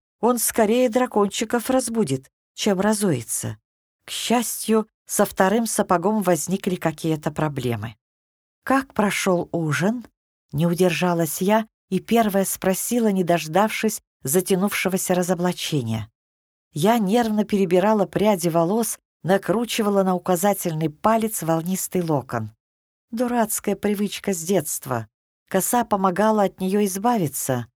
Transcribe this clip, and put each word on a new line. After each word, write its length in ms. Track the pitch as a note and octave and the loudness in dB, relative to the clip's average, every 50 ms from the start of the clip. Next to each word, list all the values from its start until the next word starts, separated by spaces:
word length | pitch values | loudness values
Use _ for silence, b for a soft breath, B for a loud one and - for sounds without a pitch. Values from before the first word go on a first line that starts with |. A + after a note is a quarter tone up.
| _ _ _ _ | _ _ _ _
он 200 | - A#3 B3 A3+ | 0 0 2 0
скорее 500 | - - - - A3 G3 A3+ B3 B3+ B3 | -2 0 2 2 2 4 4 4 2 2
дракончиков 800 | G#3+ B3+ B3 B3 - A3 G3+ G3 - - A#3 A3 - A#3 G#3+ - | 2 0 0 0 2 0 0 0 -2 -4 -4 -2 -2 -2 -2 0
разбудит, 640 | C4+ C4 B3+ A#3 A3+ A3+ G#3 C3+ C3+ C3 C3 _ _ _ _ _ _ | 0 0 0 0 0 0 0 0 -2 -4 -6 _ _ _ _ _ _
чем 240 | - - A3 G3 F3+ | -4 -2 0 0 2
разуется. 800 | G3 G#3+ A3 G3+ G#3+ F#3+ C#3+ A#2+ A#2 - - - - A2+ A2 - _ _ _ _ _ _ _ _ _ | 2 2 2 2 0 0 0 -2 -2 -6 -6 -6 -6 -6 -8 -10 _ _ _ _ _ _ _ _ _
К 60 | - | -12
счастью, 760 | - - - - A3+ B3 A3+ - - - - G#3+ A3 A3 G#3+ - _ _ _ | -10 -8 -2 0 0 0 0 -2 -6 -6 -2 0 0 0 0 -2 _ _ _
со 200 | - - - G3+ | -4 0 0 0
вторым 420 | G3+ - - F#3+ F#3+ G3+ A#3 A3+ G#3+ | 2 2 2 2 2 2 0 -2 0
сапогом 560 | - - G3+ - F#3 E3+ E3 G3+ A3 A3 F#3 | 0 0 2 2 2 2 2 0 0 2 2
возникли 520 | F3+ F3 D#3 - - F#3 F#3+ - G3 F3+ | 2 2 2 0 -2 -4 -4 -2 -4 -4
какие-то 560 | E3+ - E3 D#3 - - D#3+ D#3 D3+ - D#3 | -2 -2 -4 -4 -2 -2 -2 -2 -2 -2 -4
проблемы. 640 | D3+ - D#3 D3+ C#3 C3+ B2 B2 A#2 G#2+ G#2+ A#2 A2 - _ _ _ _ _ _ _ _ _ _ _ _ _ | -4 -2 -2 -2 -2 -4 -4 -4 -4 -4 -6 -10 -12 -16 _ _ _ _ _ _ _ _ _ _ _ _ _
"Как 300 | - C4+ C4+ C4+ - _ | 0 0 0 0 -2 _
прошёл 560 | - G#3 G3 F3+ - - G3 F3+ F3 - - | 0 0 0 0 0 0 0 0 0 0 -2
ужин?" 540 | - E3+ D#3+ D#3 C#3+ - E3+ G#3 A#3 B3 G#3+ - _ _ _ _ _ _ _ _ | -4 -2 -2 0 0 0 0 0 0 -2 -6 -12 _ _ _ _ _ _ _ _
Не 140 | - C#3+ E3+ | -2 0 0
удержалась 760 | E3+ F3 E3 F#3 F3+ D#3+ - F#3 F3+ F3 E3+ E3 D#3 - - | 0 2 2 2 2 2 0 0 0 2 0 0 -2 -2 -2
я 260 | F#3 G3 G#3+ A3+ A3 - _ _ _ _ | 0 2 2 2 0 -2 _ _ _ _
и 100 | F#3+ F3+ | -4 -4
первая 460 | - - A3 A#3 A3+ G#3+ F#3 G3 F#3 | -2 2 2 2 2 2 2 0 0
спросила, 640 | - - - - F#3+ F#3+ - - - A#3 B3 A3+ G#3+ | -2 -4 -2 -2 -2 0 0 -2 -2 0 2 2 2
не 120 | G3 F#3+ F3 | 2 2 2
дождавшись 800 | D#3+ E3+ E3 D#3 D#3 D#3 F#3 G#3+ G#3+ - - - A3 - - - _ _ _ - | 2 2 0 0 0 2 2 2 2 0 -2 -2 -2 -4 -4 -10 _ _ _ -6
затянувшегося 920 | C3+ C#3 F#3+ F3+ - G3 F3+ G3 G#3 - - - F#3 F#3 F3+ - - F#3 | -2 0 0 2 2 2 0 0 0 -2 -2 -2 -2 -2 -2 0 0 0
разоблачения. 960 | F3+ F3+ E3+ F#3 E3+ F3 F3+ F3 - - - D#3 C#3+ A#2 A2+ A2+ A2 G#2+ - _ _ _ _ _ _ _ _ _ _ _ _ | 0 2 0 0 0 0 -2 -2 -2 -4 -2 -2 -2 -2 -2 -4 -4 -6 -10 _ _ _ _ _ _ _ _ _ _ _ _
Я 260 | - D3+ D#3+ G#3 A#3 A#3+ | -4 0 2 2 2 2
нервно 480 | G#3 F3+ G#3+ A#3+ A#3 A3 G#3+ G#3+ G3+ | 2 2 2 2 2 2 0 -2 0
перебирала 600 | - G#3+ G3 G3 D#3+ F3+ F3+ F3+ G#3+ A3 G#3 F#3+ | 0 0 0 2 2 4 4 4 4 2 2 0
пряди 420 | - - D#3+ G3 G#3+ G#3 F3 D#3+ F3 | 0 0 0 2 2 2 2 0 0
волос, 500 | D#3+ E3+ E3 E3+ G#3 A#3 A3 - - - _ _ _ _ - | 2 2 2 2 0 0 -2 -4 -6 -10 _ _ _ _ -2
накручивала 800 | D#3+ F#3+ F#3+ - - F3 A3+ A#3+ A3+ - - G#3+ G#3 G3+ G3 F#3+ | 0 0 0 0 0 -2 -2 -2 -2 -2 -2 0 2 2 2 2
на 100 | F#3+ F3+ | 2 0
указательный 800 | F3 - - F3+ E3 F#3+ G#3 G3+ G3+ - F3+ D#3 D#3 D#3+ D3+ | 0 0 0 0 2 2 0 0 0 -2 -4 -2 -2 -2 -4
палец 500 | D3+ - - G#3+ A3+ A3+ A3 A3 A3 - | -4 -2 0 2 2 2 0 -2 -4 -4
волнистый 640 | E3 D#3 E3 E3 D#3+ F3 F#3+ - - - - F#3 E3+ | -2 0 0 0 0 -2 -4 -4 -4 -4 -4 -2 0
локон. 480 | D#3+ D3+ C3+ - - - A#2 A2 G#2+ - _ _ _ _ _ _ _ _ _ _ _ | 0 0 -2 -2 -4 -4 -6 -6 -6 -10 _ _ _ _ _ _ _ _ _ _ _
Дурацкая 680 | A3+ A3+ B3+ A#3+ B3 A#3+ A3 G#3+ - - - G#3 G3+ | -6 -4 -4 -2 0 0 0 0 -2 -4 -4 -4 -4
привычка 580 | G3 - G#3 G#3 G3 G#3 F#3+ - - - G3+ G3 | -2 -2 -2 0 0 -2 -4 -4 -4 -4 -4 -4
с 100 | E3 D#3+ | -4 -2
детства. 640 | E3 G3+ F3 D3+ - - - - C3+ B2+ A#2 A2 - _ _ _ _ _ _ _ _ | 0 0 0 0 -2 -6 -8 -6 -4 -4 -4 -6 -8 _ _ _ _ _ _ _ _
Коса 340 | - F#3 F3+ - - A#3+ A#3 | -2 0 0 2 0 0 0
помогала 600 | - G#3 G3 G3 F#3+ F3+ F3+ G#3 A3 G#3+ G#3+ G3 | 0 0 2 2 2 2 2 2 2 4 4 2
от 160 | F#3 - - | 0 0 -2
неё 260 | F#3 F#3 G3 G#3 G#3 | -2 0 2 2 2
избавиться, 800 | G3 F3+ G3 G3 - D3 - E3+ C#3+ - - - - C3 A#2+ A#2 - _ | 0 0 0 0 0 2 2 0 0 -2 -4 -4 -2 -2 -2 -4 -8 _